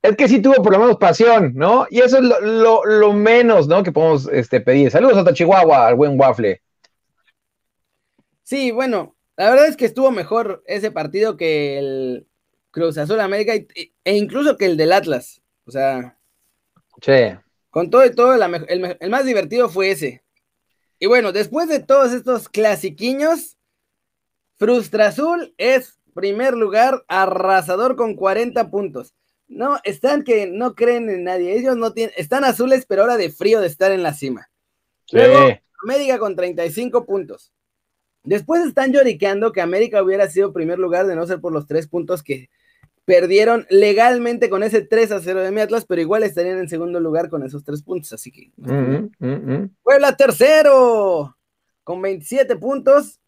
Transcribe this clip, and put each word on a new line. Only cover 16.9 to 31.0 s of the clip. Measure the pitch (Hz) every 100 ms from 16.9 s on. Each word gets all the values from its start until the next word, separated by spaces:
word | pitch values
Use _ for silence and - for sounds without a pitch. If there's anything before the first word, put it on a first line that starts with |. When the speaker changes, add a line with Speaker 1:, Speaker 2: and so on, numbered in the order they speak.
| _
Speaker 1:
Sí. | - 135 113 95 _ _ _
Speaker 2:
con | 156 170
todo | 226
y | 262
todo, | 240 247 254
la | 185
mej-, | 170 -
el | 180
mej-, | 180 180
el | 185
más | 240
divertido | 262 220 156 233 233
fue | 175 190
ese. | 180 147 120 _ _ _ _ _ _ _ _
Y | 190
bueno, | 247 214
después | 185 196 269 330
de | 294
todos | - 277 254
estos | 247 247 240 -
clasiquiños, | 208 214 190 185 147 226 269 302 330 - _ _ _ _ _ _ _ _ _ _ _
Frustra | 214 247 170 214 214
Azul | - 302 349 294 _
es | 226 262 254 _ _
primer | - 196 208 262
lugar, | 247 214 208 254 262 _
arrasador | 185 190 185 185 190 160 185 254 254
con | 233 208
cuarenta | 190 202 240 240 196
puntos. | 196 196 147 123 _ _ _ _
No, | 196 254 285
están | 202 165 254 294
que | 294 220 196
no | 190 247
creen | - 233 240